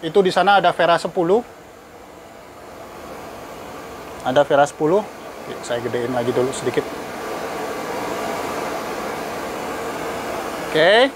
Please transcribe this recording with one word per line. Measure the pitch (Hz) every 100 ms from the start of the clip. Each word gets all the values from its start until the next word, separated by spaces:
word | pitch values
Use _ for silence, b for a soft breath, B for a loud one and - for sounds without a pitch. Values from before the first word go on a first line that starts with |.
| 165
Itu | 180
di | 185
sana | 180 180 202
ada | 175
Vera | - 170 170
sepuluh. | 185 180 170 208 233 - - - - - - - - - - - - - - - - - - - - - - - - - - -
Ada | 127 131 143
Vera | 143 143
sepuluh. | - 156 190
Oke, | 208 - - - - - -
saya | 120
gedein | 117 120 120
lagi | 127 120
dulu | 123 127
sedikit. | 135 - - - - - - - - - - - - - - - - - - - - - - - - - - - - - - - - - - - - - - - - -
Oke. | 156 165 220 269